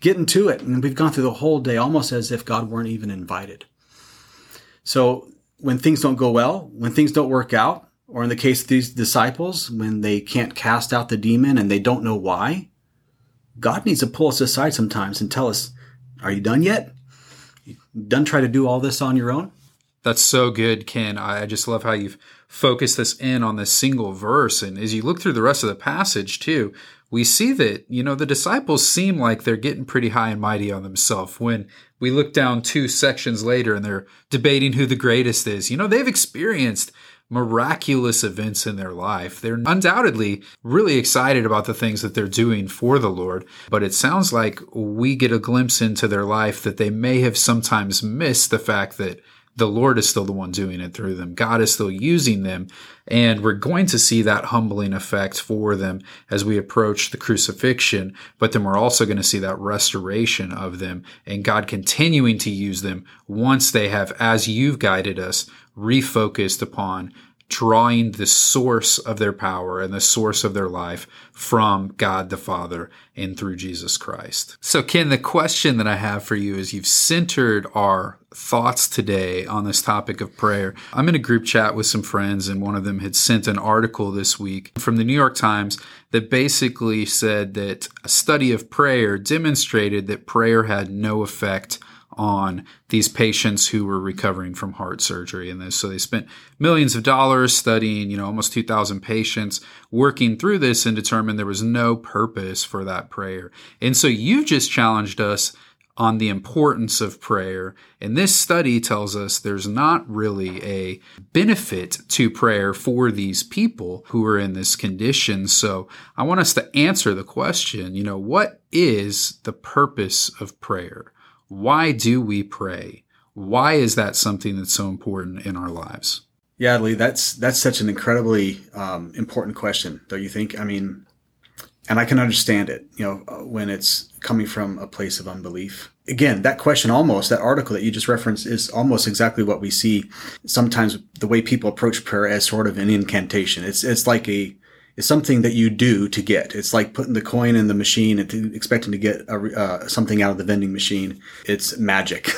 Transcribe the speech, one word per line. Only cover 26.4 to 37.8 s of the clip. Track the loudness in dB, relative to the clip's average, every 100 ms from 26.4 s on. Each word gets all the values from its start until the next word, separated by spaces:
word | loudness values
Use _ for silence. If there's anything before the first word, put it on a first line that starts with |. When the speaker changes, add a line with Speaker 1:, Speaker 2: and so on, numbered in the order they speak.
| -2 0 -2 -6 -20 -20 _
Speaker 2:
we | 0
see | 2 4 2
that, | 4 2 0 -6
you | -4
know, | -2 -2
the | 0
disciples | 0 0 -2 0 2 2
seem | 2 2 2
like | 2 0
they're | 0 -2
getting | -2 -4 -4
pretty | -2 0
high | 0 0
and | -2
mighty | -2 -2 -4
on | -6
themselves. | -6 -2 0 -2 -4 -4
When | -2 -2 -6 -18 _ -6
we | 0
look | 2 2
down | 2 2 0
two | -2 -2 0
sections | 2 2 0 -2 -2
later | 0 2 2 -2
and |
they're | -2 -6 -10 -18 _
debating | 2 4 4 2
who | 2 2
the | 2
greatest | 4 4 4 0 -2
is, | -4 -4
you | -2
know, | 2
they've | 2 2
experienced | 0 -2 -2 -2 0 0 -2 -6 -10 -20 -20 -6
miraculous | -4 0 2 2 0